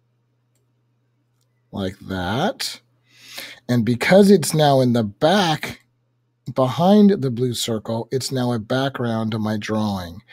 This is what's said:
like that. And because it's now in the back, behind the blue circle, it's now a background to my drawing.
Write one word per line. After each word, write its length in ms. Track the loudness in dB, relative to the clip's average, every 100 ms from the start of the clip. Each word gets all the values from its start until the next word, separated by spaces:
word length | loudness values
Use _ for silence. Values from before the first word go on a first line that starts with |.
| _ _ _ _ _ _ _ _ _ _ _ _ _ _ _ _ _
like 260 | -8 -8 -8
that. 840 | -10 -6 -4 -2 -4 -4 -10 -12 _ _ _ _ -20 -18 -18 -12 -4
And 160 | -2
because 460 | 0 0 4 6 8
it's 240 | 6 4
now 260 | 2 4 4
in 120 | 2
the 120 | 0
back, 760 | -2 0 0 2 0 -2 -6 -14 _ _ _ _ _ _ -8
behind 560 | -2 -2 2 4 6 6
the 200 | 4 -2
blue 240 | -4 -4
circle, 540 | -4 -4 -6 -4 -8 -4
it's 220 | -6 -4
now 200 | -4 -4
a 60 | -4
background 760 | -4 -4 -4 -4 -4 -2 -4
to 60 | -4
my 180 | -4 -4
drawing. 680 | -4 -4 -2 -4 -8 -16 -20